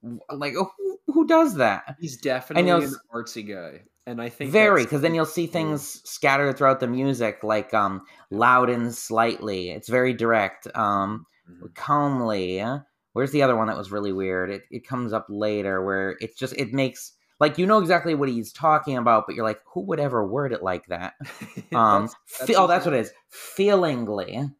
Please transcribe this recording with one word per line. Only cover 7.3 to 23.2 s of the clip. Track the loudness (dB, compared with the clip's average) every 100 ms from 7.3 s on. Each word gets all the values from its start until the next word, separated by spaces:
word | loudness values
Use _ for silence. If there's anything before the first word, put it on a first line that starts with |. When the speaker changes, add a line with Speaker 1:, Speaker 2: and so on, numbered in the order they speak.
| -2
Speaker 1:
like, | -2 -2 0
um, | 0 0 -2 -12 -20 _
"loud | 2 4 6 4
and | 0 -2
slightly." | -6 -4 2 2 0 -4 -4 -6
It's | -10 -2
very | 0 0
direct. | 0 2 2 2 -4 -12 -2
Um, | 0 2 0 -4 -12 _ _
Speaker 2:
Mm-hmm. | -20 -20 -14
Speaker 1:
"calmly." | -2 0 2 0 0 -2 -2 -4 -4 -6 -10 _ _
Where's | -4 0
the | 2
other | 4 4
one | 0
that | -2
was | -6
really | -6 -4
weird? | -2 -2 -2 -2
It, | -6 -10
it | -16 -10
comes | -6 -4
up | -4 -6
later | -4 -2 -2 -2 -2 -2
where | -2 -4 -6
it's | -12 -8
just, | -8 -6
it | -4
makes, | -2 -4 -4 -20 _ _ _
like, | 0 2
you | 4
know | 4
exactly | 4 2 2 -2
what | 0
he's | -2 -6
talking | -2 2 2 0 -2
about, | 4 2 2
but | -4
you're | -4
like, | -4 _
"Who | -10
would | -4 -2
ever | 0 0 -2
word | -2 -2
it | -4
like | -4 -4 -6
that?" | -10 -10 -12
Speaker 2:
<laughs> | -18 -16 -16 -16 -4
Speaker 1:
Um, | 2 4 4
Speaker 2:
That's, | 2 -8 _
Speaker 1:
fe-, | -8 2
Speaker 2:
that's | 4
Speaker 1:
oh, | 6
that's | 4 2
what | 0
it |
Speaker 2:
exactly |
Speaker 1:
is. | -2 -8